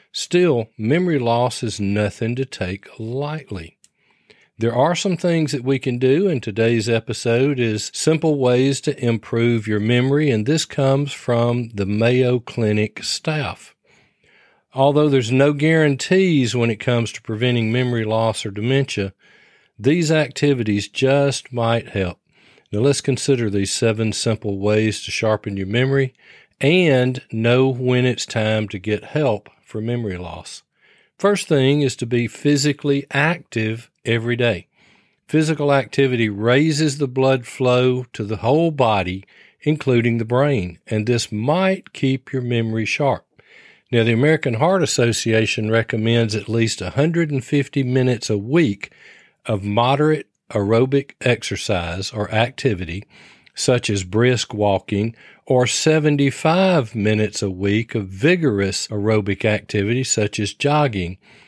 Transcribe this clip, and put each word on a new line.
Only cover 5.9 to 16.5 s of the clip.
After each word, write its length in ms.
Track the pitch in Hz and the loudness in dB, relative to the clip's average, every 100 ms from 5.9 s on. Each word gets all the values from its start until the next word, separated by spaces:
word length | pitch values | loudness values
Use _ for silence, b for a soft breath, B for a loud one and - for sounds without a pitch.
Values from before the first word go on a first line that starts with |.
| 123 | 0
do, 320 | 127 147 202 | 2 2 2
and 120 | 135 | -2
today's 460 | 113 104 113 117 107 | -4 0 2 2 0
episode 720 | 113 - 110 120 117 139 127 | -2 -2 -4 0 2 2 0
is 320 | 117 107 - | -2 -2 -6
simple 460 | - 156 160 165 147 | -2 0 2 0 2
ways 400 | 123 123 135 131 | 2 4 2 0
to 220 | - 139 | -4 -4
improve 640 | 120 113 - 117 120 117 107 | -2 -2 -2 0 2 0 0
your 120 | 107 | -2
memory, 500 | 110 123 131 143 151 | 2 2 2 2 2
and 160 | 110 110 | 0 0
this 180 | 160 | -2
comes 480 | - - 135 135 143 | -2 0 2 2 -2
from 580 | - - 117 120 120 117 | -6 -2 0 2 0 -4
the 140 | 104 98 | -6 -4
Mayo 520 | 104 117 127 123 123 | 0 2 4 2 0
Clinic 640 | - - 107 107 107 - | -4 -2 0 0 -2 -6
staff. 720 | - - - 151 123 - - _ b b b b b b b b b 135 | -8 -6 -4 -4 -6 -10 -18 _ b b b b b b b b b 0
Although 340 | 139 143 151 | 2 4 4
there's 220 | 135 110 | 2 2
no 220 | 131 143 | 2 2
guarantees 1040 | 143 156 160 151 135 - 190 185 151 120 | 2 2 4 2 0 0 2 4 2 2